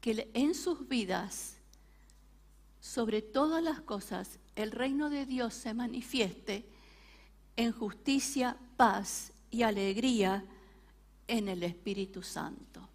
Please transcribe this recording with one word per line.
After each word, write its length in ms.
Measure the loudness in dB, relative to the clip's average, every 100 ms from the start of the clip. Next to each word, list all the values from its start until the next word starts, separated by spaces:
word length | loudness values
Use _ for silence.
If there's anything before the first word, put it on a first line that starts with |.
Que 120 | 0
le-, 160 | 0 -2
en 200 | 2 4
sus 340 | 4 0 -2 0
vidas, 680 | 0 2 -2 -2 -8 -12 -14 -20 -20 -20 -20 -20 -20 -20 -20 -20 -20 -20 -20
sobre 420 | -8 -2 0 0
todas 420 | 0 2 4 4
las 180 | 0 -2
cosas, 580 | -4 -8 -4 -8 -8 -14 -14 -6
el 160 | -4
reino 380 | -2 0 0 0
de 160 | -2 -2
Dios 300 | -2 -2 -4
se 180 | -6
manifieste 960 | -4 -4 -4 -4 0 0 0 -6 -8 -8 -20 -20 -20 -20 -20 -20 -20 -12 0
en 160 | 0
justicia, 840 | 0 -4 -4 2 2 2 0 0 -2 -14 6
paz 560 | 6 6 -2 -6 -10 -18 -6
y 140 | 2
alegría 840 | 4 4 2 4 4 6 4 4 -2 -18 -20 -20 -20 -20 -20 -20 -2
en 200 | 0 0
el 160 | -2
Espíritu 580 | -2 -4 -6 -4 -4 -6
Santo. 680 | -10 -8 -8 -10 -16 -18 -20